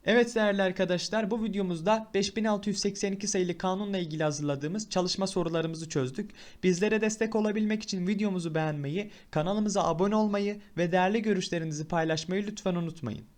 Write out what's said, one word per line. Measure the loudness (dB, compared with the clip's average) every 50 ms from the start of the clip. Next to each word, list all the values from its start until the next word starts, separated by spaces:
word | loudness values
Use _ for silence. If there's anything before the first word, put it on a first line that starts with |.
| _ 4
Evet | 4 4 4 4 2
değerli | 2 2 2 4 2
arkadaşlar, | 2 0 2 0 0 0 0 -2 -2 -2 -2 -2 0 0
bu | -2 -2 -2
videomuzda | -2 -2 -2 -2 -2 -2 -2 2 2 2 2 0 -2 -2
beş | 0 0 0 -2 0
bin | 0
altı | 0 0 0 0 -2
yüz | -2 0
seksen | 0 -2 -2 0 -2 -2
iki | -2 -2 -4 -2
sayılı | 0 0 0 0 -2 -2
kanunla | -2 -2 -2 -2 -2 -2 -2 -2
ilgili | -2 -4 -2 0 0
hazırladığımız | 0 0 0 -2 -2 -2 -2 -2 -4 -4 -4 -6 -2
çalışma | 0 0 0 0 0 -2 -2 -2
sorularımızı | 0 0 -2 0 0 0 -2 -2 -4 -6 -8 -4
çözdük. | -2 0 0 0 -2 -6 -8 -8 -10 -18 -20 -20 -14 0 2
Bizlere | 2 4 4 2 2 2 2
destek | 2 0 0 0 -2 0 2
olabilmek | 2 2 2 2 0 0 0 0 -2 -2
için | -4 -4 -2 0 0
videomuzu | 0 2 0 0 0 0 -2 -2 0
beğenmeyi, | 0 0 0 -2 -2 -4 -4 -4 -4 -6 -6 -12 -20 -20 -4
kanalımıza | -2 0 0 2 0 0 0 0 2 2 2
abone | 2 2 2 2 2 4
olmayı | 4 2 4 2 0 0 -2 -4 -6 -10 -10 -2 -2
ve | 0 2
değerli | 4 4 4 4 4 2
görüşlerinizi | 2 2 2 2 2 0 -2 -2 -2 -2 -4 -6 -4 -2
paylaşmayı | 0 0 2 2 0 0 -2 -2 -2 -2 -2 -4
lütfen | -8 -4 -2 0 0
unutmayın. | 0 -2 -4 -6 -6 -6 -6 -6 -6 -10 -16 -20